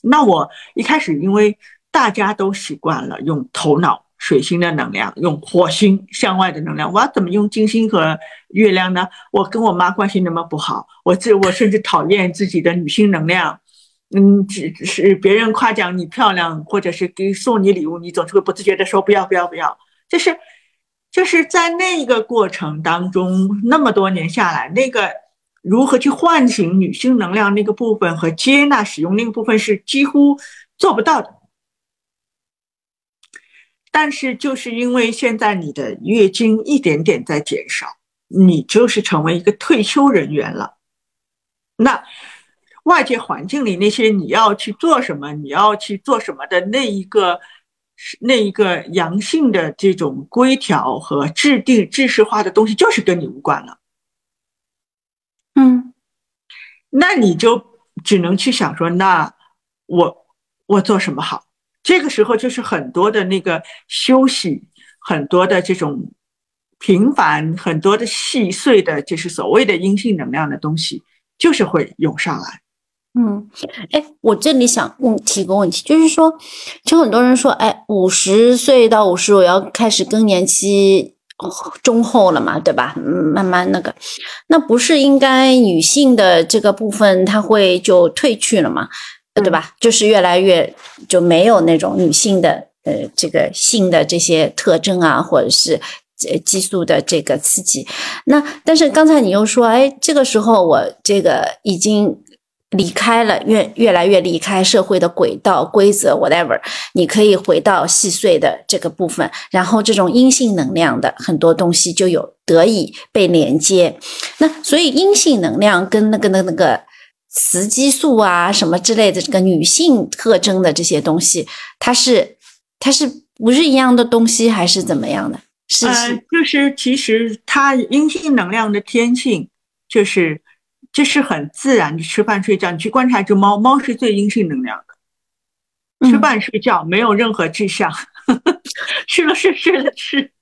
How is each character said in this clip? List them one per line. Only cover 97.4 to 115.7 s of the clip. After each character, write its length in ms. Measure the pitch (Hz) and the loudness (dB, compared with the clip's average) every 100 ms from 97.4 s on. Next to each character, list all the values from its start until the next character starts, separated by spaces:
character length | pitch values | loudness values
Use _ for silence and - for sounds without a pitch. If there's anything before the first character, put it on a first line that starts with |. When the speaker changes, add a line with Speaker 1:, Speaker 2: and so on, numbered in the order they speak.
| - - | -2 -2
Speaker 2:
激。 260 | 180 143 - - - - - | -4 -6 -8 -12 -10 -8 0
那， 180 | 294 294 - | 0 0 -6
但 120 | - 320 | 0 2
是 140 | 302 | 4
刚 160 | 302 311 | 4 4
才 140 | 302 | 4
你 100 | 214 | 4
又 160 | 196 214 | 0 0
说， 200 | - 233 | 2 2
哎， 220 | 233 269 269 | 4 2 0
这 120 | - | -2
个 120 | 294 | 0
时 140 | 262 226 | 2 0
候 280 | 208 220 170 | 2 2 4
我 180 | 139 - - | 2 0 -6
这 200 | - 202 | -2 2
个 360 | 165 139 - - | 2 0 -2 -6
已 160 | 214 180 | -6 -2
经 440 | 202 208 208 - _ _ _ _ _ | 0 2 0 -4 _ _ _ _ _
离 200 | 190 180 | -2 -2
开 340 | - 226 233 | -2 0 0
了， 180 | 226 175 | 0 -2
越， 280 | - 220 - - | 0 0 0 0
越 160 | 226 | 2
来 120 | 180 | 4
越 160 | 175 190 | 4 2
离 180 | 180 165 | 2 -4
开 240 | - 190 | -2 0
社 200 | 190 226 | 2 2
会 180 | 185 185 | 2 0
的 80 | 175 | 0
轨 260 | 175 180 - | 0 -2 0
道、 280 | - 170 | 0 0
规 260 | 160 214 202 | 2 4 4
则， 200 | 202 139 | 4 0
whatever， 460 | - 143 165 160 - - - - | 0 2 0 0 -4 -4 -12 -6
你 140 | - 165 | -2 0
可 160 | 214 | 4
以 120 | 214 | 4
回 240 | 185 190 175 | 4 2 0
到 260 | - 185 160 | 2 0 0
细 240 | - 196 | 0 -2
碎 280 | 165 208 160 | -2 0 2
的 240 | 147 - - | 0 -4 -6
这 100 | 185 | -6
个 120 | 170 | -6
部 180 | 156 175 | -6 -6
分， 220 | - 160 - - | -4 -6 -8 -4
然 140 | 185 | -4
后 180 | 185 220 | 0 0
这 120 | 214 | 2
种 160 | 208 180 | 0 2
阴 180 | 240 262 | 4 4
性 240 | 254 240 | 4 0
能 200 | 190 131 | 0 -2
量 260 | 165 165 120 | 0 -2 0
的 140 | - - | -4 -6
很 220 | - 156 | -6 0
多 160 | 165 | 2
东 180 | 160 175 | 2 0
西 220 | 170 175 | 0 -2
就 140 | 170 185 | 0 0
有 260 | 165 - _ | 0 -4 _
得 220 | - 165 180 | 0 4 4
以 260 | 214 - - - | 2 -4 -10 -6
被 160 | 226 185 | 0 2
连 320 | 170 139 151 | 2 2 0
接。 400 | - 190 170 - - - - - | 2 2 2 -2 -16 -12 -14 0
那 100 | 311 311 | 0 0
所 160 | - 302 | -2 0
以 120 | 339 | 2
阴 240 | 269 381 | 2 2
性 260 | 403 330 240 | 2 2 2
能 180 | 170 120 | 0 0
量 300 | 208 | 2